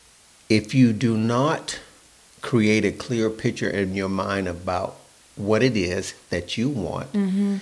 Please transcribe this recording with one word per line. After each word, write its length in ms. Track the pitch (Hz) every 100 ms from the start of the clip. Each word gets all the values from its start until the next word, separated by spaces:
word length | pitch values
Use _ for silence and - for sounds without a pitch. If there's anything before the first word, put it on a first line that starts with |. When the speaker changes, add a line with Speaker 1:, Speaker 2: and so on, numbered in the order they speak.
| - - - - -
Speaker 1:
if 240 | 107 104
you 180 | 135 123
do 240 | 104 117 110
not 640 | 113 120 147 160 - - - - - - - -
create 440 | - 120 107 107
a 80 | 101
clear 360 | - - 120 110
picture 400 | 110 123 117 117
in 260 | 98 95
your 140 | 95 95
mind 380 | 95 101 98 92
about 480 | 85 92 90 98 - - - - -
what 260 | 101 110
it 140 | 127 110
is 380 | 87 92 92 - -
that 260 | 87 - -
you 120 | 127
want, 440 | 131 82 - -
Speaker 2:
Mm-hmm. 440 | 208 196 190 202 196